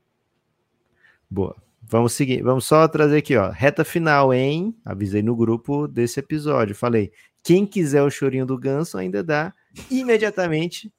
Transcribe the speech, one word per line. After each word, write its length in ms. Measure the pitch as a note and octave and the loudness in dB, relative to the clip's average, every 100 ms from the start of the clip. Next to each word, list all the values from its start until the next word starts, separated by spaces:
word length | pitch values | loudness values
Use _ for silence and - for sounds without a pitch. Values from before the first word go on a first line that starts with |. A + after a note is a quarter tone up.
| _ _ _ _ _ _ _ _ _ _ _ _ - | _ _ _ _ _ _ _ _ _ _ _ _ -8
Boa. 260 | G2 F#2 - _ _ | -6 -6 -8 _ _
Vamos 320 | - A2+ A#2+ | -2 0 2
seguir, 280 | - C3+ B2 | 0 -2 0
vamos 220 | B2 C3 - | 0 0 2
só 220 | D#3 D#3+ | 4 4
trazer 300 | D#3 D3+ D3 | 4 2 2
aqui, 180 | D3 B2 | 2 2
ó. 140 | F#2 | 2
Reta 340 | F2 C#3 - - | 2 0 2 -2
final, 480 | F3 D#3+ C#3+ C3+ | -2 2 4 4
hein? 420 | B2+ C3+ D#3 G#3 A3+ | 2 0 -2 -4 -8
Avisei 380 | A2+ G2 G2+ G#2 | -10 -6 -2 -2
no 140 | G#2+ A#2 | 0 0
grupo 520 | A2+ A2+ - C#3+ D3 | 0 0 -2 -4 -4
desse 320 | A#2+ A#2+ C#3+ | -2 -4 -4
episódio. 560 | - D#3 D3 C3+ G#2 G#2 | -6 -6 -2 0 0 -2
Falei, 360 | B2 A2+ G2 - _ _ | -2 0 -2 -8 _ _
quem 240 | - F#3 G3+ | 2 2 2
quiser 380 | G3+ D3+ C#3+ | -2 0 2
o 60 | C#3+ | 2
chorinho 360 | - C#3 C3 C3 | 0 -2 -2 -4
do 120 | C3 | -4
Ganso 400 | C3+ C#3 E3+ G3 | -2 -4 -4 -6
ainda 260 | F#3 G3+ | -6 -4
dá. 300 | E3+ D3 F3 - _ - - | -2 -4 -4 -10 _ -20 -6
Imediatamente 1000 | C4 B3 A3 G#3+ G3+ F3 D#3 F3 - G#3+ | -4 2 2 0 -2 -2 -2 -4 -8 -16